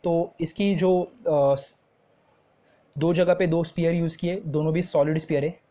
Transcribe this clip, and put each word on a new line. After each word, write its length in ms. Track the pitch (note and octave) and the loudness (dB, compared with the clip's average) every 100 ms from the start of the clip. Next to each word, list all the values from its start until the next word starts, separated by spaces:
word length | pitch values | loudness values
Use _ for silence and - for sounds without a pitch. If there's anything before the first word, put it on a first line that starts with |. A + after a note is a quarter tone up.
तो 300 | F3+ E3 F3 _ | 0 -2 -2 _
इसकी 320 | E3 - G3+ F3+ | -8 -2 -2 0
जो, 160 | F#3 F3+ | 2 0
अ, 540 | F3 - E3+ D3+ C#3 C#3 | -2 -6 -2 2 2 0
स-, 200 | - _ _ _ _ _ _ _ _ _ _ _ _ C#3+ | -4 _ _ _ _ _ _ _ _ _ _ _ _ -2
दो 180 | E3 | 0
जगह 200 | E3+ F3 | 2 2
पे 140 | F3+ F3+ | 2 2
दो 160 | E3 | 0
spear 300 | E3 - E3 | -2 0 0
use 240 | E3+ E3 - | 0 -2 -4
किए, 180 | E3+ F#3 E3+ | -4 -4 -4
दोनों 280 | D3+ D#3 | -2 0
भी 80 | D#3+ | -2
solid 360 | F3+ D#3 D3 D#3 | 0 0 2 0
spear 280 | D#3 D3 D3 | -2 -2 -2
है। 140 | E3+ _ | -6 _